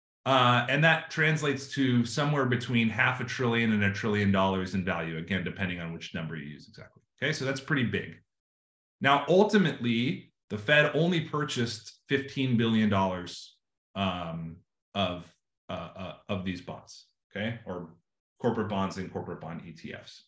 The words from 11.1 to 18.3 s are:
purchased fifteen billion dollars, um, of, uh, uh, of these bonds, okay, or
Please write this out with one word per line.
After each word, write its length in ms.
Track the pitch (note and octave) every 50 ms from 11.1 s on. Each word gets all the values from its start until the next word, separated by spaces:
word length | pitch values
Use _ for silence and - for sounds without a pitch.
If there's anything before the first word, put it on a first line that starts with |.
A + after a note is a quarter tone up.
| F#3 E3
purchased 800 | - - - D3 D3 C#3+ - B2 A#2 A2 - - - - - _ _ -
fifteen 480 | C#3 C3+ C3+ - - C#3 C3 C3 B2 A2
billion 320 | A#2 A2+ A2+ A2 G#2+ G#2
dollars, 680 | G2+ G2 F#2+ F#2+ F#2 F2+ F2 E2+ - - - - - _ _ _ _ _ _ _ -
um, 640 | G2 G2 F#2+ F2+ F2 F2 E2 E2 E2 E2 E2 E2 - _ _ _ _ _ _ -
of, 380 | G2+ G2 F2+ F2+ F2 E2 - _ _ _ _ _ _ _ -
uh, 200 | - E2+ E2+ E2+ -
uh, 180 | F#2+ F#2 F2 - - _ -
of 160 | G#2 F#2+ F2+
these 160 | F#2+ F2+ F2
bonds, 460 | - - E2 - - - - - - _ _ _ _ _
okay, 280 | - G2 G#2 A#2 A#2+ A#2 -
or 260 | G2+ F#2 F2+ F2 D#2+ - _ _ _ _ _ _ _